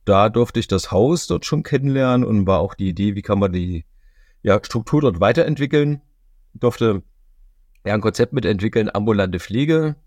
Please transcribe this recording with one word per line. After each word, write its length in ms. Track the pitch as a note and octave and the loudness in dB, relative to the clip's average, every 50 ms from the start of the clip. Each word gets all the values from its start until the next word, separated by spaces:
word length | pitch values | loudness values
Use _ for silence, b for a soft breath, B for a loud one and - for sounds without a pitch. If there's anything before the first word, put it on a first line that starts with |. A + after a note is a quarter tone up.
| _ | _
da 240 | G2+ G2 G2 G#2+ A2 | 2 4 4 4 4
durfte 320 | A2 A#2+ A#2+ - - A#2+ | 2 0 0 0 -2 -4
ich 80 | G#2+ - | -2 0
das 220 | G2 F#2 - - | -2 -2 -2 0
Haus 360 | - F#2+ A2+ C#3+ F3 E3 - | 2 2 2 4 2 0 -2
dort 200 | - F3 - - | -4 -4 -4 -4
schon 160 | - D3+ D3+ - | -4 -4 -4 -2
kennenlernen 600 | - D3 C3 C3+ C#3 C3+ C3+ C3 B2+ B2 B2 B2 | -2 -2 -2 0 0 0 0 2 2 2 2 2
und 240 | - A2 G#2 F#2+ | 2 2 2 2
war 140 | F#2+ F#2+ D#2+ | 2 2 2
auch 140 | F2 G2 - | 0 -2 -4
die 160 | - G2 F#2+ | -4 -4 -4
Idee, 240 | E2 F2+ G2+ G#2 G2 | -2 -2 -2 -2 -2
wie 80 | G2+ - | -4 -2
kann 160 | - G2+ G2 | -2 0 0
man 120 | G2+ F#2+ | 0 0
die, 360 | F2+ F2+ F2+ F2+ F2+ E2 - _ _ _ _ - _ _ _ _ _ _ - | 0 -2 -4 -4 -6 -8 -10 _ _ _ _ -20 _ _ _ _ _ _ 0
ja, 200 | G#2 G2 G#2+ - | 2 2 2 0
Struktur 380 | - - A#2 A2 - D3 D3+ | -2 -6 -6 -4 0 0 2
dort 200 | D3 B2 F2 E2 | 2 2 2 2
weiterentwickeln. 800 | G2 G#2+ A#2 E3 E3 D3+ D3+ - D3 C3+ D#3 D3 D3 D3 D3 C#3 - _ _ _ _ _ _ _ _ _ - | 2 2 2 2 0 0 -2 -2 -2 0 2 2 2 0 -2 -4 -8 _ _ _ _ _ _ _ _ _ -8
Durfte, 500 | - - A#2+ - - A#2+ A2+ G2+ F2+ - _ _ _ _ _ _ _ - - _ _ _ _ _ _ - | -2 -2 -2 0 0 0 0 0 -2 -6 _ _ _ _ _ _ _ -20 -20 _ _ _ _ _ _ -6
ja, 80 | G2+ G#2 | -4 -2
ein 80 | G#2+ G2+ | -2 -2
Konzept 320 | G#2+ - - A#2 - D3 | -2 0 0 0 0 0
mitentwickeln, 600 | C3+ G#2+ F2 G#2+ F#2 G2+ A2 - A#2 G#2+ - - | -2 0 0 0 0 -2 -2 0 0 -2 0 -2
ambulante 460 | G#2 G#2 A2+ G#2+ G2+ F#2+ F#2+ F2+ F2+ | -2 0 0 2 2 0 0 -2 -6
Pflege. 560 | - - F#2+ B2 D3 D#3 D#3+ D#3+ D#3 D3+ D3 - _ | -6 -4 -4 -2 0 0 0 0 0 -2 -6 -8 _